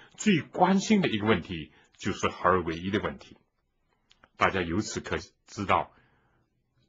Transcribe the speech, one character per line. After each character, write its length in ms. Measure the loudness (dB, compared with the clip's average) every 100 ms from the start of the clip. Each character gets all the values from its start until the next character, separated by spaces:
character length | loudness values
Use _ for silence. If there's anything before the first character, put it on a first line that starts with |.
| -20 -2
最 220 | 2 2
关 400 | 0 0 2 2
心 220 | 2 2
的 60 | 2
一 100 | 0
个 80 | 0
问 160 | 0
题， 320 | -2 -10 -12 _ _ _
就 140 | -6
是 180 | -2 -4
合 200 | 0 2
而 140 | 2
为 120 | 0 -6
一 160 | -4
的 80 | -2
问 180 | -4 -8
题。 200 | -16 -20 _ _ _ _ _ _ _ _ _ 0
大 120 | 0
家 120 | 2
由 200 | -2 -2
此 200 | -4 -8
可 160 | -6 -6 -6 _ _
知 200 | -8 0
道， 280 | 0 0 _ _ _ _ _ _ _ _ _